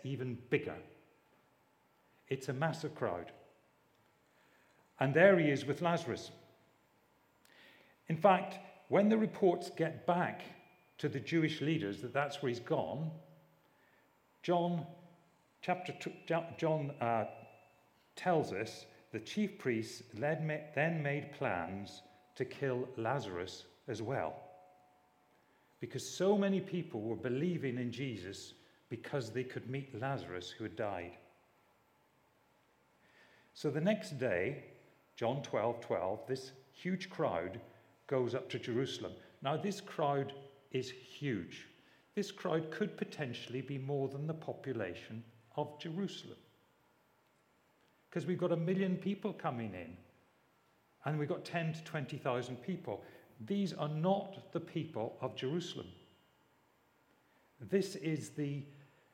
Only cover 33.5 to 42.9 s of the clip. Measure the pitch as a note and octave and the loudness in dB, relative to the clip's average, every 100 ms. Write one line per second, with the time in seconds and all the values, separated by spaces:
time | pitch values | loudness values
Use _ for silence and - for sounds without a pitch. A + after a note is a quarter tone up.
33.5 | - D3+ C#3+ F#3+ A3 - C#3 B2+ F2 G#2 | -2 0 2 4 2 0 0 2 2 2
34.5 | C#3+ - - - - _ - A#2+ C3+ - | -2 -10 -20 -20 -20 _ -2 0 0 0
35.5 | A2+ A#2 A#2+ - F#2+ F#2 G#2+ - C3 - | 2 2 0 0 0 0 -2 -4 -4 -6
36.5 | - - - F3+ F#3 - - C3 E2+ F2 | -16 -20 -8 -4 -4 -4 0 0 2 -2
37.5 | A#2 - - - _ - C3 A#2+ B2 - | -6 -12 -20 -20 _ 0 2 2 0 -4
38.5 | B2 - A#2 C3+ - F2+ - - - C3+ | -4 0 0 0 -2 -6 -8 -18 -4 -2
39.5 | D#3 G3+ F#3 - - C#3+ C#3 C3+ - - | 0 0 -4 -6 0 2 2 0 -6 -16
40.5 | - - C3 - - - - C#3+ G2+ E2 | -20 -6 -4 -4 -8 -16 -4 0 0 -2
41.5 | - - - - - _ G#3 F#3+ - F3+ | -12 -18 -20 -20 -20 _ -4 -4 -2 0
42.5 | D#3+ D#3+ - G#3 | 0 0 -2 -2